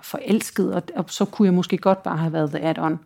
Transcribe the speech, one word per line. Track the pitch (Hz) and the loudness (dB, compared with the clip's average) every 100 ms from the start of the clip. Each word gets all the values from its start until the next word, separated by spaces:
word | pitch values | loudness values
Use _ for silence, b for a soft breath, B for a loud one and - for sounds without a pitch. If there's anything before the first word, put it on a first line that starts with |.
forelsket, | - - - 214 - - 185 | -10 -10 0 0 0 -2 0
og, | 185 - | 0 -4
og | - 170 | -6 -6
så | - | -2
kunne | 202 - 202 | -4 2 4
jeg | |
måske | 180 180 180 | 4 2 2
godt | 190 190 | 2 2
bare | - 160 | 0 -2
have | 165 | -2
været | 160 151 | 0 -2
the | 151 160 | -2 -4
add-on. | 160 165 165 | -2 -2 -4